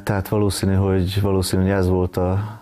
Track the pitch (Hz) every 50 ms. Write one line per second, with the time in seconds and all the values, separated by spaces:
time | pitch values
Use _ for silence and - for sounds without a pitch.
0 | - - 107 98 90 - 110 104 104 101 - - - 95 95 95 98 98 95 95
1 | 90 92 95 101 101 101 95 95 92 - - 95 92 95 98 98 92 90 92 92
2 | 90 92 - 95 90 90 95 101 104 107 - -